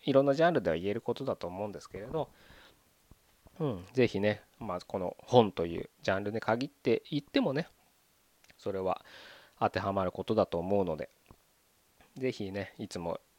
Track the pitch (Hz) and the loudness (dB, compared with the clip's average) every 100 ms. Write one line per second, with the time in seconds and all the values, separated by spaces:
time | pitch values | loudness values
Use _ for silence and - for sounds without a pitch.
0 | - 135 143 139 165 147 90 80 98 110 | 2 4 6 4 4 4 0 0 0 -4
1 | - 113 135 98 87 92 104 87 - 95 | -4 -4 -4 -6 -6 -6 -8 -8 -12 -14
2 | 117 156 131 - - - - _ _ _ | -6 -6 -6 -10 -20 -20 -20 _ _ _
3 | _ - _ _ - - 151 95 92 127 | _ -20 _ _ -18 -6 -4 -4 -4 2
4 | 117 101 104 104 - - 110 90 - 98 | 2 4 0 0 -6 -14 -8 -8 -6 -6
5 | 90 - - 123 104 - 85 85 - _ | -6 -8 4 6 6 2 -4 -4 -10 _
6 | - 95 101 110 - 117 139 _ 127 113 | -2 -2 -2 -4 0 0 0 _ 0 0
7 | - 143 - 277 196 139 - _ _ _ | 0 -6 0 0 0 -2 -6 _ _ _
8 | _ _ _ _ _ - 101 95 92 - | _ _ _ _ _ -12 -6 -2 -2 -2
9 | - - - - - - 110 - 98 98 | -6 -20 -20 -20 -14 0 0 0 0 0
10 | 92 - - 107 95 87 90 101 90 78 | 0 -2 0 2 2 2 0 2 2 -2
11 | - _ - - _ _ _ _ _ _ | -8 _ -20 -20 _ _ _ _ _ _
12 | _ - 131 - 98 101 95 - 104 90 | _ -6 -4 -4 -6 -6 -8 -8 -10 -6
13 | 85 - _ | -6 -6 _